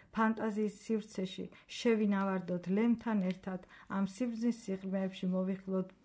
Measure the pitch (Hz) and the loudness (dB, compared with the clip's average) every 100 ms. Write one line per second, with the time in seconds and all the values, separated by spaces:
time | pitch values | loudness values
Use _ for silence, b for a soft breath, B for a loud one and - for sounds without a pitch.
0 | B - 220 220 220 208 214 202 - 220 | B 2 2 2 -2 0 -2 -2 -2 -2
1 | 208 - 185 - 185 B B - 240 220 | -2 -6 -6 -6 -10 B B -2 2 4
2 | 208 196 196 190 175 180 175 196 233 233 | 4 2 2 0 -2 -4 0 2 4 2
3 | 233 214 185 185 - 185 - B B 196 | 2 2 2 -2 -6 -8 -10 B B -2
4 | 196 - 247 226 240 226 - 190 190 190 | -2 0 -2 0 0 0 -2 -4 -2 -2
5 | 190 190 185 185 185 190 190 190 185 - | -2 -2 0 2 0 -2 -2 -2 -2 -8